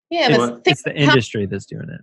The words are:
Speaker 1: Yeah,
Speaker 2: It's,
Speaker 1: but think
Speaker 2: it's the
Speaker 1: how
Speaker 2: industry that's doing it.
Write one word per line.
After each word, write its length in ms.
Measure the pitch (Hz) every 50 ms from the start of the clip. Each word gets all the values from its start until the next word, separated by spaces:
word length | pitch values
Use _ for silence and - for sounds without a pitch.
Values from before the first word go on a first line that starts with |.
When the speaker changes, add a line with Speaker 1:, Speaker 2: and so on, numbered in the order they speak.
| _ -
Speaker 1:
Yeah, 180 | 339 339 294 247
Speaker 2:
It's, 80 | - -
Speaker 1:
but 260 | 120 120 - - -
think 20 | -
Speaker 2:
it's 140 | - - -
the 60 | -
Speaker 1:
how 60 | -
Speaker 2:
industry 500 | 156 143 143 135 127 110 - - 107 98
that's 200 | 95 101 98 -
doing 220 | - - - - -
it. 100 | - -